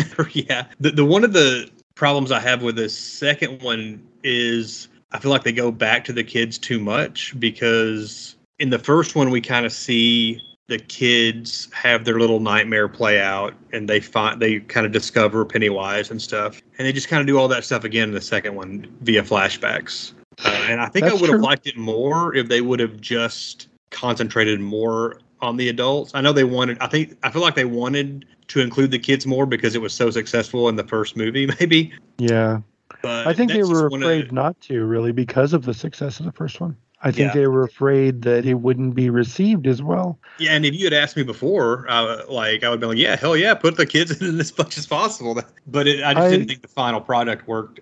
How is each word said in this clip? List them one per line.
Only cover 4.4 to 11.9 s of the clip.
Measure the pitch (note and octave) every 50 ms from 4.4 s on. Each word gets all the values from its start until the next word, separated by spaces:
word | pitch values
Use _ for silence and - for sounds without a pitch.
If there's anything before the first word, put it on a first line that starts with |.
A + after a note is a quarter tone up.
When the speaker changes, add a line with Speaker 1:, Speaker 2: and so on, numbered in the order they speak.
| A#2+ A#2 A#2 A#2 A2+ G#2+ - - - - _ _ _ _
Speaker 1:
I | - -
feel | - C#3
like | C#3 C3 -
they | B2
go | A#2 A#2+ A#2+ A#2+
back | A2+ G#2+ A#2 G#2+ A2+ B2 A#2+
to | - A#2+
the | A#2+ A#2
kids | - - A#2+ A#2 A#2 A2 -
too | - - B2 A2+
much, | G#2 G#2 G#2+ C#3 D3+ - - - - - - B2+
because | A#2 A2+ A2 - B2 A#2 A2+ A2+ A2+ A2 A2 A2 G#2+ G#2 - - - - - _ _ _ _ _
in | D3+ C3
the | B2+ -
first | - - D3 E3 D#3+ D#3+ -
one, | D#3+ C#3 C3
we | B2+ B2
kinda | A#2 - C3 A#2+ A#2+ A#2
see | A#2 - - - B2 A#2 A#2 A#2 A#2 A#2 A#2 A2+ A2+ A#2 - - - _ _ -
the | A#2+ A2
kids | - _ - - C3 A#2+ A#2+ A#2+ A#2 A2+ A2+ A#2 A#2 A#2 - - - - -
have | - - B2